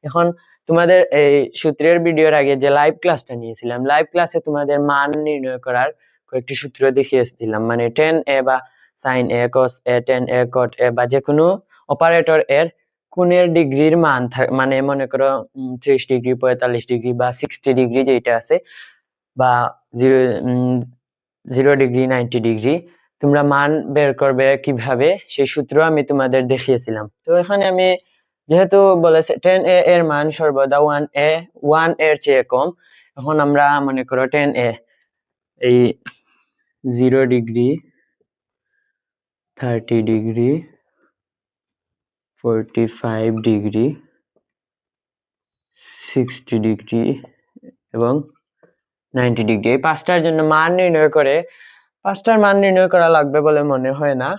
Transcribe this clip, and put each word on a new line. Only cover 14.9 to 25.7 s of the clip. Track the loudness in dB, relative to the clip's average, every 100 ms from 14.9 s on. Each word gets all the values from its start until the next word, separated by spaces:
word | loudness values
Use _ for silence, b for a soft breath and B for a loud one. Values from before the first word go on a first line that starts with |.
| -4 -4
করো, | -2 0 -2 -8
উম, | -12 -12 -8
ত্রিশ | 0 0 0
ডিগ্রি, | -2 -2 -2
পঁয়তাল্লিশ | -2 0 -2 -4 -4
ডিগ্রি | -4 -4
বা | -4 -4
সিক্সটি | -4 -12 -6 -2
ডিগ্রি | 0 0 0
যেটা | 0 0 0 -2
আছে | 0 -4 B B B B _ _ _ -2
বা | 0 2 -2 -6 _ 0
জিরো, | 2 4 2 -2
উম, | -4 -2 0 -2 -6 _ _ _ _ _ -6
জিরো | 0 2 4
ডিগ্রি, | 2 0 0
নাইনটি | 0 -2 -2
ডিগ্রি, | -2 -2 -2 -2 -6 b b _
তোমরা | 0 2
মান | 2 2 0 -2 -2
বের | 0 0
করবে | 0 0 2 2 0
কিভাবে, | -2 -6 -4 0 0 0 _
সেই | -4 -2
সূত্র | -2 -2